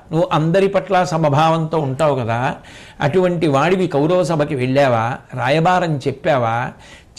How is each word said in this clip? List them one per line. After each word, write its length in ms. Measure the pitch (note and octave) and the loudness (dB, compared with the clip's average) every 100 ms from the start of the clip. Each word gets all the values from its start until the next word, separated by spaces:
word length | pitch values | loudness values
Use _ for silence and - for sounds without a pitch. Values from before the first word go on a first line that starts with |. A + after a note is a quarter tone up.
| - | -4
నువ్వు 180 | D#3 F3+ | -2 0
అందరి 340 | D#3+ D#3+ F#3+ G3 | 0 2 2 2
పట్ల 360 | G3 F#3 F#3 | 0 0 0
సమభావంతో 760 | F3 D#3+ D#3 C#3 D#3+ E3 D#3+ D#3+ | 0 0 0 2 2 2 -2 -2
ఉంటావు 360 | C#3 C3 D#3 C3 | -4 0 0 0
కదా, 400 | A2 A2+ C3+ - - - - - | -2 -2 -4 -6 -14 -20 -20 -4
అటువంటి 460 | C#3 F#3 F3+ E3+ D#3 | -2 2 0 0 0
వాడివి 400 | C3+ D#3+ F#3+ F3+ | 2 2 0 0
కౌరవ 360 | C#3 D#3 F3+ | 0 2 2
సభకి 320 | E3+ D#3 D3 C#3 | 0 0 -2 -2
వెళ్ళావా, 580 | B2+ C3+ C#3 A#2 A#2 D3+ - B2+ | 0 2 2 2 -2 -6 -10 -6
రాయబారం 580 | B2 D#3 F3 F3+ F3 D3 | 0 2 2 2 0 -2
చెప్పావా, 680 | C#3 - E3+ C3+ A2+ A#2 C3 - - - - | -4 -4 -2 0 0 -2 -6 -10 -20 -20 -20